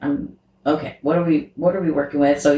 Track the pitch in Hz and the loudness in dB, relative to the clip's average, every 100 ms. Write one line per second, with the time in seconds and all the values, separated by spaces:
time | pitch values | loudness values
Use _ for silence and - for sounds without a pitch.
0 | 143 143 - - _ _ 143 151 110 - | -4 -4 -6 -14 _ _ -2 -2 -4 -6
1 | 139 175 170 151 - 135 175 185 165 143 | -2 0 2 0 -2 -4 -2 0 0 -2
2 | 143 143 143 143 147 | -2 0 2 2 2